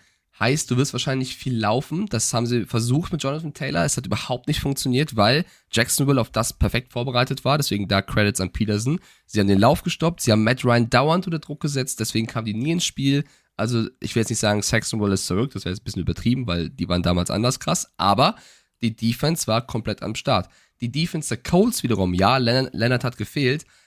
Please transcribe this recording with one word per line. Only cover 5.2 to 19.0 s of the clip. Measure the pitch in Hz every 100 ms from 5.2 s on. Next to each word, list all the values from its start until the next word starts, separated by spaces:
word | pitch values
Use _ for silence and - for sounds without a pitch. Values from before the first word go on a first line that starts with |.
| 104 143 - _ _
Jacksonville | 113 113 - 139 135
auf | -
das | 113 117
perfekt | - 98 120 -
vorbereitet | 120 131 120 127 127
war. | - 147
Deswegen | 139 101 98
da | 98
Credits | - 110 104 -
an | 92
Peterson. | - 107 104 120 160 - _ _
Sie | 104
haben | 98
den | 98
Lauf | 117 165
gestoppt. | 175 - 160 170
Sie | -
haben | 107
Matt | 110 127
Ryan | 127 120 117
dauernd | 123 147 175 180
unter | 160
Druck | - 147
gesetzt. | 151 135 151 -
Deswegen | 110 110 113
kam | 117 110
die |
nie | 104 147
ins | 175 -
Spiel. | - 135 139 - _ _ -
Also | 110 120 110 -
ich | -
will | 117
jetzt | 107
nicht | 113
sagen, | 104 104
Saxonville | - 113 - 110 101
ist | 95 -
zurück. | 90 135
Das | 98 92
wäre |
jetzt | 92
ein | -
bisschen | 95
übertrieben, | 87 82 117 135 120
weil | 87 78
die | - 87
waren | 87
damals | 87 90 87
anders | 98 120 -
krass. | - 165 - -
Aber | 95 101 160 - - _ _ _
die | 117
Defense | 113